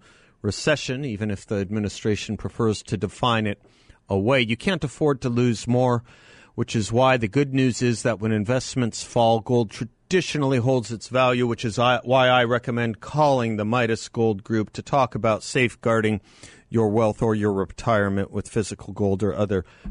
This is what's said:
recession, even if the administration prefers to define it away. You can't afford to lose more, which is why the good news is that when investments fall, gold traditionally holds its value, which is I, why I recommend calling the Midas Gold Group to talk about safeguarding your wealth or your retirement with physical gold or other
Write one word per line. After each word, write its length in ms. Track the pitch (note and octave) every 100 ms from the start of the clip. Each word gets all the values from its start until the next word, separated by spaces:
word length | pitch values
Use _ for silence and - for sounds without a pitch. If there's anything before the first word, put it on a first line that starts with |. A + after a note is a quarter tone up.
| - _ _ _
recession, 640 | G2+ - - D3 - C3 C#3+
even 240 | G#2 G#2+
if 160 | G2 -
the 120 | G#2
administration 800 | F#2+ G#2+ G#2 - A2+ G#2 - G#2
prefers 460 | G2 - A2+ G#2
to 160 | - G#2
define 480 | G2 - C3 A2+ G#2+
it 160 | G2+ _ _ _ - _
away. 320 | G2 G2+ C3+
You 160 | A#2 A#2
can't 260 | - F3+
afford 380 | C#3+ - D#3 C#3
to 80 | C3
lose 380 | A#2+ B2 A2 -
more, 360 | B2 B2+ A#2+ A#2+ - - - - -
which 200 | A#2 A#2+
is 160 | G2+
why 260 | A2+ C3 C3
the 100 | A2+
good 260 | C3+ C#3+
news 300 | C3+ C3 A2+
is 180 | B2 A2+
that 180 | B2 G#2
when 120 | A2
investments 720 | A2 G2+ B2+ - - A#2 -
fall, 360 | - - A2+ A2+
gold 300 | G2 B2 A2+
traditionally 880 | - - _ _ F3+ - D3+ C#3 C3+
holds 340 | A#2 C3 A2+
its 160 | A2+ -
value, 380 | B2 B2+ B2 B2
which 180 | A#2
is 140 | A#2 G2+
I, 220 | A#2+ A#2+
why 280 | B2 C3 B2+
I 140 | B2+
recommend 560 | A#2+ A#2+ B2 A#2+ A#2 G#2+
calling 580 | - D3 D3+ C3+ A#2 G#2+
the 60 |
Midas 460 | G#2 A#2+ A#2 A2+ -
Gold 340 | - A2+ G#2
Group 300 | - A2+ G#2
to 80 | -
talk 320 | - C#3+ B2+
about 300 | A2+ A2 G#2
safeguarding 760 | - C3+ B2 - - A2+ A2 G#2 - - - - _
your 220 | A#2 A2
wealth 320 | G#2 A2+ G#2+
or 140 | A#2 A2
your 180 | G#2
retirement 800 | G2 F#2 - - A2 G2+ G2 G2
with 180 | G#2 -
physical 420 | - G2+ G2+ -
gold 300 | G2 G2+ F#2+
or 140 | G#2 F2+
other 300 | G#2 G2 F2 - -